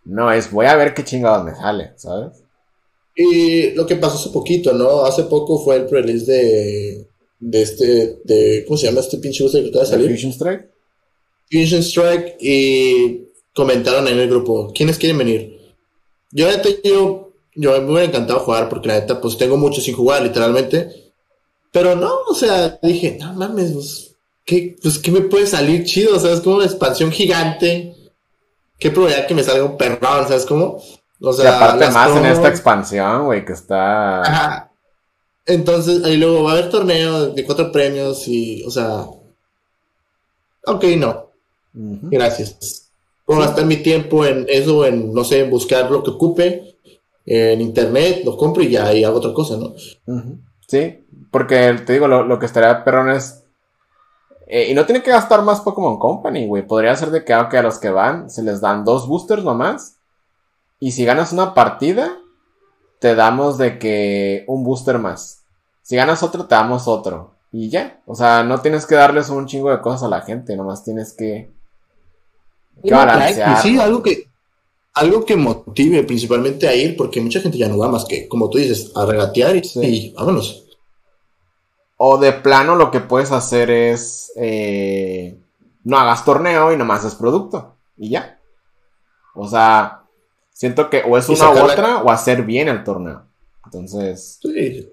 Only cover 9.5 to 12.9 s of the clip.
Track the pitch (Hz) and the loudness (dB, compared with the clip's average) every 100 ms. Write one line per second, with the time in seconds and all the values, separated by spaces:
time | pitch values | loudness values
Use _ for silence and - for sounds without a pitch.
9.5 | 143 123 127 131 117 120 113 131 123 175 | 0 0 0 2 2 0 0 -6 -6 -6
10.5 | - - _ _ _ _ _ _ _ - | -6 -12 _ _ _ _ _ _ _ -4
11.5 | 160 160 170 170 175 170 170 170 - 135 | -2 0 0 0 0 2 0 -4 -6 -2
12.5 | 139 135 131 131 | 0 2 2 2